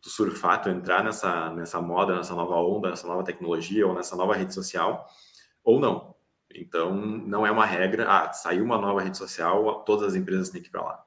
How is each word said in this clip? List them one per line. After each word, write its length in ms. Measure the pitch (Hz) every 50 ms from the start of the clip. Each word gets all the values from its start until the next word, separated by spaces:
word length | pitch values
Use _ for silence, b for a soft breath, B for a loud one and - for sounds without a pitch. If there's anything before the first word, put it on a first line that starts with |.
tu 100 | - -
surfar, 500 | - - 107 95 - - - 90 90 -
tu 80 | - 101
entrar 340 | 92 90 90 92 90 95 101
nessa, 480 | 110 107 - - 95 87 85 82 82 82
nessa 260 | 85 82 82 - 87
moda, 360 | 85 85 85 90 90 90 90
nessa 180 | 90 85 - 90
nova 220 | 85 85 87 90
onda, 340 | 82 85 90 101 107 98 90
nessa 160 | 87 90 -
nova 180 | 87 87 90 92
tecnologia 640 | 92 87 - 90 85 85 82 82 87 98 107 104
ou 80 | 95 90
nessa 200 | 87 90 - -
nova 180 | 90 92 98 104
rede 160 | 95 95 92 -
social, 520 | 95 92 - - 90 82 98 120 - B B B B B B B B B B B B _
ou 160 | - 113 139
não. 340 | 143 120 - - - - - _ _ _ _ _ _ _ -
Então, 400 | 95 87 85 - 85 82 90 95
não 520 | 98 104 107 107 113 - 104 101 104 110
é 40 | 104
uma 160 | 107 113 110
regra, 400 | 101 92 87 92 95 - - 113 101
ah, 240 | 101 92 82 - -
saiu 320 | - - 87 87 90 110
uma 140 | 117 120 107
nova 240 | 101 101 101 98 92
rede 160 | 95 95 92
social, 640 | 95 90 - - 82 85 92 101 107 110 107 - -
todas 240 | - 107 104 104 101
as 60 | 95
empresas 360 | 95 92 92 92 95 92 90
têm 120 | - 87 85
que 60 | -
ir 20 |
pra 120 | - 85 -
lá. 200 | - - - -